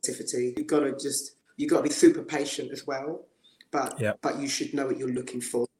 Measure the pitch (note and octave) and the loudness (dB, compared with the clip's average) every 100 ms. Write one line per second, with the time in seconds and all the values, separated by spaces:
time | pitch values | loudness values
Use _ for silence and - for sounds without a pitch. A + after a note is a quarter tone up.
0 | - B2 - B2 B2 B2 - D3+ C#3 B2 | -6 -6 -6 -2 -2 -4 2 2 2 0
1 | C#3+ C3+ - _ _ - D3+ E3+ D3 - | -4 -4 -6 _ _ -4 2 4 2 8
2 | E3+ D3+ - D3 C#3+ - C#3+ C3+ - C3+ | 8 8 -2 -2 -2 -4 -6 -8 -6 -4
3 | C#3+ E3 - _ _ _ - C#3+ C3 - | -4 -8 -12 _ _ _ -6 -4 -2 0
4 | G#2+ G#2+ C#3+ C3 C#3 - - C#3+ C3+ B2 | -2 0 -2 -2 -4 -4 -2 -2 -2 -2
5 | C3 B2+ B2 B2+ - A#2+ A#2+ | -2 -4 -4 -8 -4 -2 -2